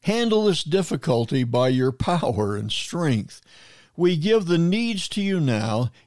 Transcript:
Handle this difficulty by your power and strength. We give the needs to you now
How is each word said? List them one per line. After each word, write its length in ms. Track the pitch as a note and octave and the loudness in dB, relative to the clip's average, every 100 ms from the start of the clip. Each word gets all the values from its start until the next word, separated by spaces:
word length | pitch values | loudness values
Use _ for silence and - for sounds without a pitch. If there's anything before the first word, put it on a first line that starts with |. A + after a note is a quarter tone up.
Handle 460 | - A3 A#3 G#3+ G#3 | -2 0 2 2 2
this 180 | D#3+ | 0
difficulty 800 | - F3+ F3+ D3+ - A#2+ A#2 C#3 | 0 -2 0 -4 0 0 2 0
by 240 | B2 B2 B2+ | 0 2 2
your 240 | B2+ B2+ | 2 0
power 640 | B2+ - F3 D3 - G#2 G2+ | -2 -2 0 0 -2 -2 -2
and 160 | G#2+ | -4
strength. 680 | - - - E3 A#2 - - _ - - - _ - | -6 -6 -4 0 -2 -4 -14 _ -20 -20 -20 _ 0
We 200 | F3 F3 | 2 2
give 300 | E3 A3 F3 | 2 0 2
the 120 | E3+ | 2
needs 480 | E3+ G3+ A#3 G#3 - | 2 2 0 -4 -6
to 120 | - | -4
you 160 | G3 F#3+ | -2 0
now 540 | D3 A2 A2 G#2+ B2 - | 0 0 0 -2 -2 -6